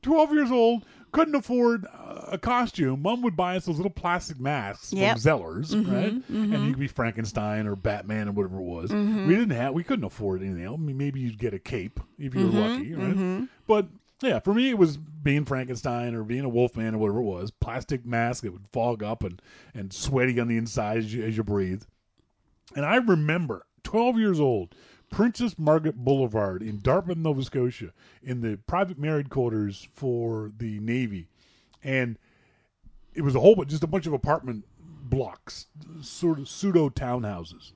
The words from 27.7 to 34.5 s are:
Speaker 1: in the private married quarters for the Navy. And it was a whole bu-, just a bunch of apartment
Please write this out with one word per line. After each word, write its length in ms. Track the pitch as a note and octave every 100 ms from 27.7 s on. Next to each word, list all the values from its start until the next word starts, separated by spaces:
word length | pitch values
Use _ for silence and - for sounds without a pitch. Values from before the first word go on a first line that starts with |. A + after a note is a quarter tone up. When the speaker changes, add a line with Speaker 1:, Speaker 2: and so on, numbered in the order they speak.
| B2 F2+ - - -
Speaker 1:
in 200 | C3 B2
the 160 | A#2 G2+ -
private 320 | F3 F#3+ D3+
married 320 | D3 D3+ C#3+
quarters 580 | C#3 A#2+ A2 G#2 G2 -
for 580 | - C3+ A#2+ A#2 A2 G#2+ G#2+
the 200 | A#2 G#2
Navy. 480 | G#2+ A#2+ B2 G2 E2 _ _ _ _ _
And 360 | C#3 C3+ B2 A2 _ _ _ _ _ _ - - -
it 80 | -
was 120 | C#3+ B2+
a 40 |
whole 140 | E3
bu-, 100 | G#3+
just 200 | C#3 D3+
a 20 | D#3+
bunch 200 | F#3+ D#3+
of 60 |
apartment 520 | C#3+ D3+ D#3 B2+